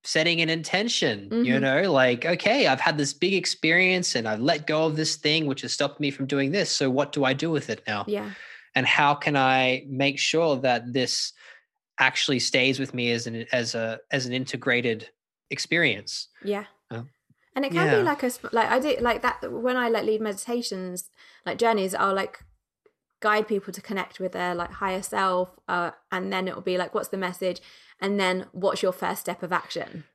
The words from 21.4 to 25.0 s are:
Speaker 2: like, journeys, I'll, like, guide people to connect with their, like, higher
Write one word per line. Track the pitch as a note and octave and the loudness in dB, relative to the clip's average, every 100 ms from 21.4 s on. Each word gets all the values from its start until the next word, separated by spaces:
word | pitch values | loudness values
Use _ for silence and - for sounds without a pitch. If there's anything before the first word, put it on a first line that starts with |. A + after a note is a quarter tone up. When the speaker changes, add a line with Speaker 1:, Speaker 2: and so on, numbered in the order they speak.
| - | -8
Speaker 2:
like, | - | 0
journeys, | A3+ A3 F#3+ | 2 2 0
I'll, | - G3 F#3+ | 0 0 0
like, | - - - _ _ _ _ _ _ _ | -4 -10 -20 _ _ _ _ _ _ _
guide | G#3+ G#3+ G#3+ | 2 2 2
people | G3+ G3 | -4 -4
to | F#3 | -14
connect | - G3 - - | -6 -6 -6 -6
with | F#3 | -6
their, | F3+ F3+ F3 | -2 -2 -2
like, | F3 | -6
higher | F3 G3 F#3 | -4 -4 -4